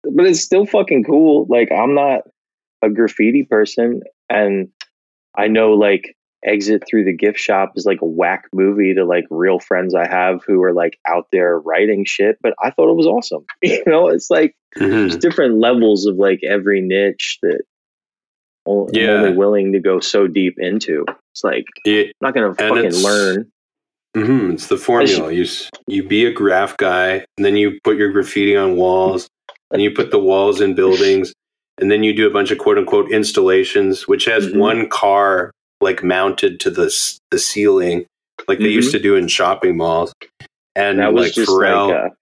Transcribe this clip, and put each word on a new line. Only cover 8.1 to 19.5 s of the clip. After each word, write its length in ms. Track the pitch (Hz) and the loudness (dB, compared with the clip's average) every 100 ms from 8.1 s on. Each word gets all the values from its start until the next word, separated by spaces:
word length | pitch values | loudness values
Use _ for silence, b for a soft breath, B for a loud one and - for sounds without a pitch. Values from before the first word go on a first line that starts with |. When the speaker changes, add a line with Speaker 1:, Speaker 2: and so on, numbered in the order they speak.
| 80 87 95 - | -2 -2 -4 -6
Speaker 1:
movie 400 | 95 95 101 95 | 0 0 2 0
to, 100 | 92 | 0
like, 220 | 90 87 - | 0 -2 -2
real 280 | 80 92 90 | -2 0 0
friends 340 | - 92 92 | -2 -4 0
I 140 | 87 87 | -2 -2
have 340 | 92 92 90 | 0 0 -2
who 160 | - 95 | 0 2
are, 100 | 92 | 2
like, 260 | 87 85 - 85 | 0 -2 -4 -4
out 200 | 87 - | -4 -2
there 280 | 95 87 85 | 0 0 0
writing 460 | 78 82 107 98 98 | -2 0 0 0 -4
shit, 320 | - 101 110 | -2 0 0
but 120 | 113 - | -4 -2
I 100 | 127 | -4
thought 200 | - 160 | 2 2
it 60 | 165 | 4
was 100 | 160 | 2
awesome. 380 | 233 - - - | 0 -4 -10 -12
<laughs> 100 | - | -6
You 220 | 170 147 180 | -2 0 2
know, 220 | 160 175 | 2 2
it's 220 | 170 - | 0 0
like, 260 | 175 156 _ _ - | 0 0 _ _ -4
Speaker 2:
Mm-hmm. 140 | 98 | -2
Speaker 1:
there's 260 | 110 95 85 | 0 0 0
different 400 | 175 175 131 110 | 0 2 2 2
levels 480 | 120 123 113 101 101 | 2 4 4 2 0
of, 100 | 95 | 2
like, 240 | 98 92 | 0 0
every 380 | - 101 98 98 | -2 -2 0 0
niche 580 | 92 95 101 - - - | 0 0 0 -2 -10 -4
that 180 | 87 - - _ _ _ _ _ _ _ _ _ - | -2 -2 -6 _ _ _ _ _ _ _ _ _ -4
o-, 200 | 101 - | -2 -2
I'm 60 | |
Speaker 2:
Yeah. 160 | 110 110 | -2 0
Speaker 1:
only 260 | 104 104 90 | 2 2 2
willing 360 | 101 | 2